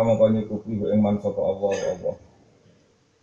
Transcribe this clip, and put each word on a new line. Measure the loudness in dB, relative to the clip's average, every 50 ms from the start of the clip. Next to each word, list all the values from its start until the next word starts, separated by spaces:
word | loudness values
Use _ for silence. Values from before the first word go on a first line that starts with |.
| 2
mongko | 4 4 4 4 4
nyukupi | 4 2 -2 -4 -8 -8 -8 -6 -6 -4
ing | -2 0 2 2 4
man | 2 2 0
sapa | -2 -4 -2 -2 -2
Allah, | -2 -2 -2 0 -2 -2
Allah. | 0 -2 -4 -4 -4 -6 -8 -8 -8 -12 -20 _ _ _ _ _ _ _ _ _ _ _ _ _ _ _ _ _ _